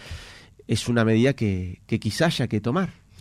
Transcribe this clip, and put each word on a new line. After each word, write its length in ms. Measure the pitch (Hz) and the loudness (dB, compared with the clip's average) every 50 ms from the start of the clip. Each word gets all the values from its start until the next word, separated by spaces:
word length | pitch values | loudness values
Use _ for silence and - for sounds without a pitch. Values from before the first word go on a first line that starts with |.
| - - - - - - - - - - - - - - | -8 -14 -14 -14 -14 -18 -20 -20 -20 -20 -20 -20 -4 -2
es 200 | 113 110 - - | -2 -2 0 0
una 160 | 120 117 113 | 2 2 4
medida 280 | 110 110 110 117 135 135 | 4 4 4 4 4 2
que, 480 | - 117 104 95 92 90 90 90 - - | 2 0 0 0 -2 -4 -6 -10 -14 -6
que 140 | - - 107 | -4 -4 -2
quizá 260 | - 113 101 - 160 | -2 -4 -2 0 0
haya 220 | 170 - - 131 110 | 0 2 0 -2 -2
que 120 | - 107 | -2 -2
tomar. 300 | 104 117 123 180 196 - - - - _ - - | -2 0 0 0 -2 -4 -6 -12 -20 _ -20 -20